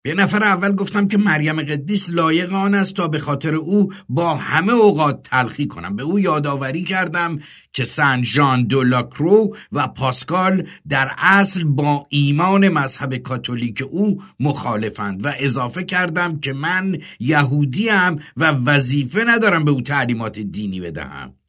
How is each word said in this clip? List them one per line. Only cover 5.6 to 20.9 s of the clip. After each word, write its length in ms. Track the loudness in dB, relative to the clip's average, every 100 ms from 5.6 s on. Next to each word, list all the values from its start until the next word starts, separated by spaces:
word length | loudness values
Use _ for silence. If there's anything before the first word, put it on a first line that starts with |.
| -6
کنم. 280 | -6 -8 -6
به 80 |
او 160 | -2 0
یادآوری 640 | 0 0 -2 -4 -4 -6
کردم 560 | -4 -4 -2 -2 -2 -4 -10 -20 _
که 120 | -6 -4
سن 380 | 0 2 2
ژان 400 | 0 2 4 4
دو 200 | 2 2
لاکرو 720 | 4 2 0 -2 4 4 4 -4 -8
و 160 | -4 -4
پاسکال 800 | -2 -2 -2 -4 0 2 0 -2 -14 -4
در 220 | -2 -2 2
اصل 460 | 4 6 4 0
با 440 | 0 2 2 0 0
ایمان 600 | 0 2 2 2 4 4
مذهب 460 | 2 -2 -4 -6 -6
کاتولیک 680 | -6 -6 -6 -4 -4 -6 -6
او 300 | 0 0 0 -6 _
مخالفند 840 | -2 -2 -4 -4 -4 -6 -8 -4 -6
و 80 | -2
اضافه 440 | -2 -2 -4 -6
کردم 560 | -4 -2 -2 -2 -2 -4
که 140 | -6
من 460 | -6 -4 -2 -2 -4 -8 -6
یهودیم 1000 | 2 2 4 2 0 0 2 4 2 0 -8 0
و 80 | 2
وظیفه 800 | 2 4 2 2 0 0 0 2
ندارم 360 | 2 4 2
به 80 | 2
او 100 | 0
تعلیمات 580 | 0 -2 0 -2 -4 -6
دینی 420 | -8 -6 -6 -6
بدهم. 520 | -8